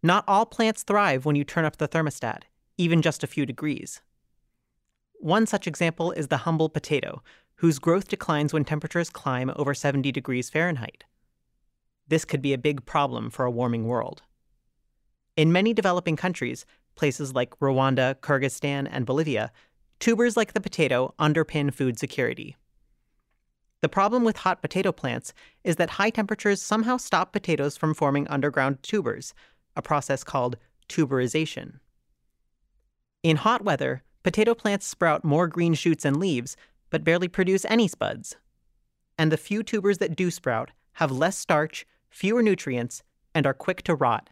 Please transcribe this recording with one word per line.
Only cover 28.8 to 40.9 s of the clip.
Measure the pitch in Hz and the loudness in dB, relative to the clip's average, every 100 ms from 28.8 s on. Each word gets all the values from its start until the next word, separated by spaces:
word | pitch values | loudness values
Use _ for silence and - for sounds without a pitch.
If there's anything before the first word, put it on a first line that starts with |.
tubers, | - 214 135 104 - - _ _ _ | -2 -2 -2 -4 -10 -18 _ _ _
a | - | -12
process | - 147 - 135 | -2 -2 0 -4
called | - 139 123 120 _ _ _ | -2 -2 -2 -4 _ _ _
tuberization. | - 147 131 123 156 160 - - 135 _ _ _ _ _ _ _ _ _ _ _ _ _ _ | 0 2 2 2 0 -2 -6 -14 -18 _ _ _ _ _ _ _ _ _ _ _ _ _ _
In | 165 151 | 2 2
hot | 208 247 | 2 0
weather, | 208 143 135 131 _ _ | 0 0 -2 -4 _ _
potato | 185 175 214 | -2 2 2
plants | 233 214 202 - | 2 0 -2 -4
sprout | - 170 151 | 0 2 2
more | 160 147 175 | 2 2 2
green | 170 170 | 2 2
shoots | 160 175 156 | 2 2 2
and | 147 143 | 2 0
leaves, | 190 135 123 - _ _ _ | 0 -2 -4 -14 _ _ _
but | 165 | -2
barely | 160 170 180 | 2 2 0
produce | - 185 190 - | 0 2 2 2
any | 226 214 | 2 2
spuds. | - 101 - - - _ _ _ _ _ _ _ - | 0 -6 -6 -12 -18 _ _ _ _ _ _ _ 0
And | 160 | 2
the | 156 | 2
few | - 202 | -2 -4
tubers | 220 220 196 202 | -2 0 2 0
that | 190 165 | -2 0
do | 180 | -2
sprout | - - 113 117 _ _ | -2 -2 -2 -4 _ _